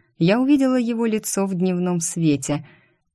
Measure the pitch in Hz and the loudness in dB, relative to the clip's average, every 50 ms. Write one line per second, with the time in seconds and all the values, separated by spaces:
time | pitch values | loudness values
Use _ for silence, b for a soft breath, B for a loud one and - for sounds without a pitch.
0 | B B B - 165 175 202 240 262 262 294 277 269 262 254 254 240 226 240 226 | B B B 0 2 2 2 2 2 4 4 4 4 2 2 0 0 -2 -2 -2
1 | 226 233 214 214 214 - - - 196 196 190 170 180 185 180 175 180 180 180 175 | -2 -2 -2 -2 -4 -4 -4 -4 -2 -2 -2 -2 0 0 0 0 0 0 -2 -2
2 | 165 - - 170 165 156 143 139 - - 143 147 151 b b b b b b b | -4 -4 -4 0 2 2 2 0 -2 -4 -6 -6 -6 b b b b b b b
3 | b _ | b _